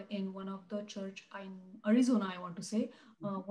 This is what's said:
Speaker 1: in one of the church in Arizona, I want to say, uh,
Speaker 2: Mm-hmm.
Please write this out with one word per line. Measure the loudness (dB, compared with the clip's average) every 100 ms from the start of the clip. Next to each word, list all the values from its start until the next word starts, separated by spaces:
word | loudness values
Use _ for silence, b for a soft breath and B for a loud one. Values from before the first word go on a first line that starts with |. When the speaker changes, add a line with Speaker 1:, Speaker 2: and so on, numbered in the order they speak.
| -6
Speaker 1:
in | -4 -4
one | -6 -8
of | -8 -6
the | -6
church | -6 -8 -8 -10 -14 -12
in | -12 -12 -14 -2 6
Arizona, | 6 8 6 2
I | -4
want | -8 -8
to |
say, | -2 0 0 B B -8
uh, | -4
Speaker 2:
Mm-hmm. | -4 -2